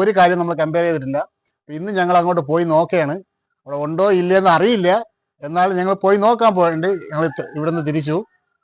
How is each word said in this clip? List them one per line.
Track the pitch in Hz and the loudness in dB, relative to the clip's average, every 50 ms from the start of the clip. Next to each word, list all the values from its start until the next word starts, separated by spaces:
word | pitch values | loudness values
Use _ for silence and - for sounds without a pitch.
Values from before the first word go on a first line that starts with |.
ഒരു | 185 208 208 190 | 2 2 4 4
കാര്യം | 180 175 180 175 | 4 4 4 2
നമ്മൾ | 175 170 170 147 160 | 0 -2 -2 -2 -2
കമ്പയർ | 156 156 170 170 170 | -2 0 0 0 0
ചെയ്തിട്ടില്ല. | 165 151 131 131 135 143 170 - _ _ _ _ _ _ _ - 147 156 | 0 -2 -4 -4 -6 -6 -6 -8 _ _ _ _ _ _ _ -16 -12 -10
ഇന്ന് | 170 202 208 185 | -8 -6 -4 -2
ഞങ്ങൾ | 180 175 180 180 | 0 2 2 2
അങ്ങോട്ട് | 170 175 180 175 151 131 151 | 2 2 0 -2 -2 -2 -2
പോയി | 170 175 165 156 | -2 0 2 2
നോക്കുകയാണ്. | 156 170 - - 180 156 143 151 196 185 _ _ _ _ _ _ _ _ 135 | 0 2 2 0 -2 -2 -2 -4 -8 -10 _ _ _ _ _ _ _ _ -10
അവിടെ | 143 143 147 | -8 -6 -6
ഉണ്ടോ | 151 165 165 190 208 202 180 180 | -4 -2 0 0 2 2 2 2
ഇല്ലയെന്ന് | 180 190 190 190 196 - - | 2 2 2 4 4 4 4
അറിയില്ല, | 180 226 247 214 180 175 185 214 - - _ _ _ _ _ _ 143 | 4 2 2 2 2 2 0 0 -2 -6 _ _ _ _ _ _ -14
എന്നാലും | 147 160 175 180 190 190 180 | -6 -2 0 0 0 0 -2
ഞങ്ങൾ | 180 190 196 190 - 190 | -2 -2 -2 0 2 2
പോയി | 202 208 196 | 2 4 4
നോക്കാൻ | 220 240 226 233 226 202 185 | 2 2 4 2 2 2 2
പോയിട്ടുണ്ട്. | 175 170 165 160 165 185 202 175 - - | 2 0 0 0 -2 -2 -4 -4 -6 -8
ഞങ്ങൾ | 151 151 160 160 139 - | -4 -4 -2 -2 -4 -6
ത-, | 143 - - 151 | -10 -10 -8 -6
ഇവിടുന്ന് | 151 160 165 170 156 147 | -4 -4 -4 -2 -4 -2
തിരിച്ചു. | 151 160 147 147 151 180 226 - _ _ _ _ _ _ | -4 -4 -2 -2 -4 -4 -4 -8 _ _ _ _ _ _